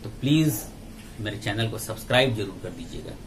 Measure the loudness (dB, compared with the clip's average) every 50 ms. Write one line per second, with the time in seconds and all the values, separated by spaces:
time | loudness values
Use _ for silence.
0 | -10 -10 -8 -2 4 6 6 8 8 6 4 0 -4 -8 -12 -14 -14 -14 -14 -14
1 | -14 -14 -10 -6 -6 -6 -4 -4 -2 -2 0 0 0 0 0 -4 -4 -6 -6 -6
2 | -2 4 6 6 6 6 4 0 -2 -4 -4 -8 -8 -8 -8 -8 -10 -8 -8 -8
3 | -8 -10 -12 -12 -14